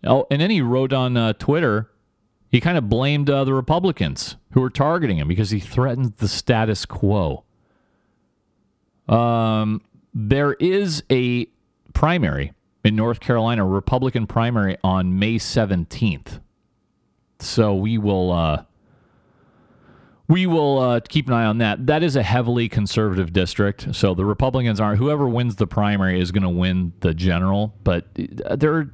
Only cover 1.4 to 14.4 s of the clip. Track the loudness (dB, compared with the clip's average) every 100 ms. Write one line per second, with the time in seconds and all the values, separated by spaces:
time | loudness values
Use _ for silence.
1.4 | 0 2 2 0 -2 _ _ _ _ _
2.4 | _ 0 2 0 2 0 2 0 0 0
3.4 | 2 0 0 0 0 0 -4 -4 -10 -12
4.4 | _ 0 0 0 0 0 0 0 0 0
5.4 | 0 -2 -4 -2 -2 0 -4 -2 -4 -4
6.4 | 0 2 2 -2 -6 -2 0 2 0 -4
7.4 | _ _ _ _ _ _ _ _ _ _
8.4 | _ _ _ _ _ _ -2 2 2 2
9.4 | 0 0 -2 -4 _ _ _ -8 0 2
10.4 | 2 0 0 0 -2 -4 -2 0 2 -2
11.4 | -4 _ _ _ _ -2 0 2 0 -2
12.4 | -6 -10 _ _ -2 0 0 -2 0 0
13.4 | 2 0 0 0 0 -2 -2 -2 -2 0